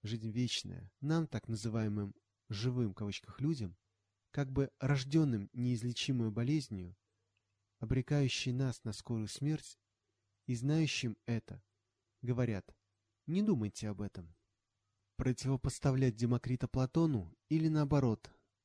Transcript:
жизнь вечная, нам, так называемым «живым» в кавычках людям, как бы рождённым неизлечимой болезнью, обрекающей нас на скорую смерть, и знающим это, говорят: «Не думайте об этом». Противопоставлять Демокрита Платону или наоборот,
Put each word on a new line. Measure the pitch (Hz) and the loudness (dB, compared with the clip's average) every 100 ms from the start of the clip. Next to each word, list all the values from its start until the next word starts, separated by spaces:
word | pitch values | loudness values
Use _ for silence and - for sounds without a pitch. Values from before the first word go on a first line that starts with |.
жизнь | 104 113 110 | -6 -4 -4
вечная, | 110 123 - 98 90 92 - | -2 -2 -2 -6 -12 -14 -8
нам, | 139 165 160 | -2 0 0
так | 135 - | -4 -6
называемым | 110 113 110 107 104 101 - _ _ - | -4 -2 -2 0 -2 -4 -6 _ _ -10
«живым» | 101 123 123 113 | -4 -2 0 -2
в | 92 | -2
кавычках | 104 98 - - | -6 -8 -10 -4
людям, | 139 156 98 90 _ _ _ _ _ | -2 -2 -4 -10 _ _ _ _ _
как | - 135 | -6 -4
бы | 135 139 - | -2 -2 -2
рождённым | 135 143 131 156 151 113 101 | 0 0 2 2 4 2 -2
неизлечимой | - 123 123 120 117 - 131 110 | -2 0 0 -2 -4 0 0 0
болезнью, | 107 117 156 135 101 87 95 _ _ _ _ _ _ _ - | 0 0 0 -2 -8 -10 -14 _ _ _ _ _ _ _ -8
обрекающей | 113 131 123 147 135 - - | 0 2 4 4 4 2 0
нас | 123 135 117 117 | 0 0 -2 -6
на | |
скорую | 104 - 113 107 | -8 -4 -2 -2
смерть, | - 139 156 - - _ _ _ _ _ _ - | -2 -2 -2 -4 -20 _ _ _ _ _ _ -4
и | 120 | -2
знающим | 131 156 156 - 123 107 - | 2 4 4 2 -2 -4 -4
это, | 117 - 95 _ _ _ _ _ _ | -4 -4 -14 _ _ _ _ _ _
говорят: | 120 123 123 101 - - _ _ _ _ - | -4 0 0 -2 -6 -20 _ _ _ _ -4
«Не | 175 | 0
думайте | 208 151 107 - 107 | 2 2 2 -4 -6
об | 98 | -6
этом». | 101 - 85 - _ _ _ _ _ _ _ - | -8 -8 -16 -20 _ _ _ _ _ _ _ -4
Противопоставлять | 135 123 131 135 143 - 143 131 131 107 | -2 0 0 0 0 0 2 4 4 2
Демокрита | 120 120 - 123 - | 2 2 0 -2 -2
Платону | 131 127 165 165 123 87 - - | 0 0 2 2 2 -2 -10 -2
или | 160 160 | 2 2
наоборот, | 156 143 143 131 107 - - _ _ | 2 4 4 4 2 -4 -20 _ _